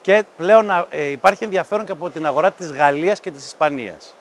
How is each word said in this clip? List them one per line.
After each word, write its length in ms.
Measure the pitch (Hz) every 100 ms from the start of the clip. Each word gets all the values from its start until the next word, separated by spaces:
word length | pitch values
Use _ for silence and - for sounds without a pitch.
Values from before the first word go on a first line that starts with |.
και 220 | - 208 208 -
πλέον, 320 | 175 220 208 175 -
ε, 140 | 151
υπάρχει 400 | 143 143 190 190
ενδιαφέρον 420 | 220 185 156 208
και 60 | 214
από 180 | 175 175
την 160 | 160
αγορά 260 | 156 135 180
της 200 | - 170
Γαλλίας 480 | 139 147 143 175 208
και 120 | 185
της 140 | 143
Ισπανίας. 720 | - - 156 139 107 76 - -